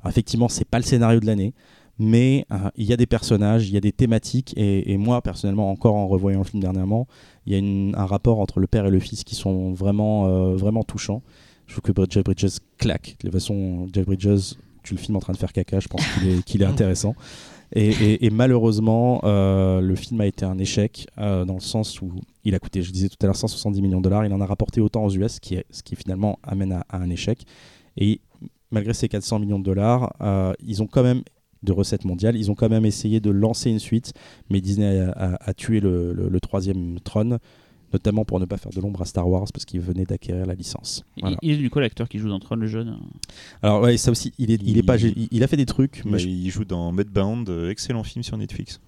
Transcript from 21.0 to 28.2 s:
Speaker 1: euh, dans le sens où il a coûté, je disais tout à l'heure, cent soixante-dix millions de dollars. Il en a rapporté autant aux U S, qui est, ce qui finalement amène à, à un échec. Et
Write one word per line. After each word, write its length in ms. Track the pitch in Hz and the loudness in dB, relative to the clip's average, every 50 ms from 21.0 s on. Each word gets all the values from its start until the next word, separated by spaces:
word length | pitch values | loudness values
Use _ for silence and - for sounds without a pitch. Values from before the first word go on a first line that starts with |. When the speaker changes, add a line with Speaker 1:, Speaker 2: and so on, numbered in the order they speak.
| - - _ - | -20 -18 _ -6
Speaker 1:
euh, 260 | 107 104 98 92 90 | -2 -2 0 0 0
dans 100 | 92 95 | -2 -4
le 60 | 90 | -6
sens 420 | - - - 113 107 - - - - | -6 -4 -4 -4 -4 -4 -6 -10 -10
où 80 | 92 87 95 - _ _ _ _ | -10 -10 -10 -12 _ _ _ _
il 140 | 107 95 | 0 0
a 20 | 95 | 0
coûté, 240 | - - - 98 87 | -2 -4 -4 -4 -4
je 80 | 87 | -2
disais 180 | 92 92 95 98 | -2 0 -2 -2
tout 100 | - _ - | -2 _ 0
à 40 | |
l'heure, 100 | 98 98 | 0 0
cent 100 | - - | 0 -2
soixante-dix 340 | 110 - - - 107 101 98 | -4 -4 -4 -4 -2 -2 0
millions 180 | 98 98 92 92 | 0 0 0 2
de 60 | 92 | 2
dollars. 220 | 92 98 104 107 | 2 2 2 0
Il 60 | 104 101 | 0 0
en 80 | 98 | -2
a 60 | 101 | -2
rapporté 340 | 92 101 - 110 - - 120 | -2 -2 -2 -2 -2 0 2
autant 240 | 110 107 - 117 107 | 2 2 2 0 0
aux 100 | 101 95 | 0 0
U 80 | 92 98 | 0 -2
S, 160 | 117 - - | -2 -4 -8
qui 160 | - - 92 | -10 -8 -8
est, 120 | 90 - _ | -8 -8 _
ce 140 | - - - | -18 -20 -12
qui 100 | - - | -12 -12
finalement 460 | - - - 92 92 101 107 98 - - | -10 -6 -6 -4 -2 -2 -2 -2 -4 -8
amène 300 | - - 98 98 95 92 | -6 -4 -4 -2 -2 -2
à, 120 | 87 - _ | -4 -6 _
à 80 | - | -8
un 140 | 92 90 87 | -6 -4 -4
échec. 340 | 90 80 - - 117 - - _ - - - - - _ _ _ _ | -4 -4 -2 -4 -4 -4 -6 _ -20 -20 -20 -20 -20 _ _ _ _
Et 240 | - 104 104 110 - | 0 2 2 2 0